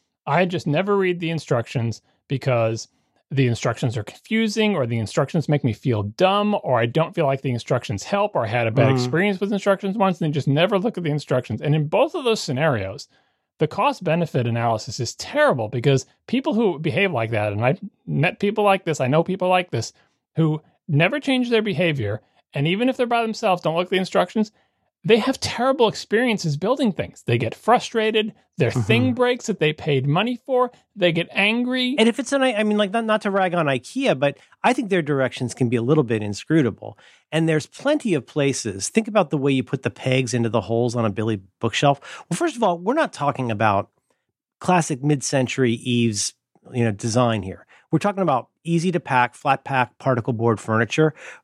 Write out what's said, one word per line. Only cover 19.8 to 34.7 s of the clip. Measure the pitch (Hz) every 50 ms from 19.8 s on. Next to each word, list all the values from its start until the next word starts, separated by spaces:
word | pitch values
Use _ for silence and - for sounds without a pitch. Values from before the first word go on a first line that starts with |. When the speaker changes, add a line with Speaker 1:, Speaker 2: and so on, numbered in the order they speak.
| 110 - - _ _ _ _ _ _ _ _
Speaker 1:
who | - 165 156 156 151 - _ _ _ _
never | - 151 143 165 190 269 294
change | - 269 262 254 247 240
their | 233 220
behavior, | 214 214 175 165 185 170 151 135 107 101 107 - - _ _ _ _ _ -
and | 143 143
even | 165 180 202 247 262
if | 254
they're | - 247
by | 233 240 233
themselves, | 226 226 214 - 233 202 185 165
don't | - 156 160
look | 165 185
at | -
the | 196
instructions, | 185 185 - - 190 180 - - 220 214 - - _ _ _ _ _ _ _ _ _ -
they | 160 220 233
have | 202 262 262 -
terrible | - - - - 240 269 269 294 233
experiences | 208 - - - - 202 220 254 247 214 185 - 160 143
building | 147 175 208 269 285 285 214
things. | 165 - 98 - - - -
They | - 120
get | 120 120 110 -
frustrated. | - - 208 240 226 - - - 226 214 220 220 214 214 214 - _ _ _ _
Their | - - 110
Speaker 2:
Mm-hmm. | - 127
Speaker 1:
thing | 107 - 220 233 254 262 240
breaks | 247 247 247 240 240 -
that | - 190 -
they | 156 151
paid | 151 - - 156 143 135 131
money | 143 143 180 214 240 254 226 _
for. | - 262 247 254 247 - _ _ _ _
They | 202 180 175 165
get | - - -
angry. | - 190 196 208 226 240 247 247 254 254 254 247 269
Speaker 2:
And | 285 220 233
if | 233 -
it's | 262 - 277
an, | 277 262
I | 262 226 202 214
mean, | 214 214
like, | 208 208 190
not, | 196 233 226
not | 220 214 214
to | - 208
rag | 190 196 190 180 170
on | 175 160
ikea, | 143 135 123 - - - 262 277 233 160 131
but | 143 143 143 - _ _ _ _ -
I | 208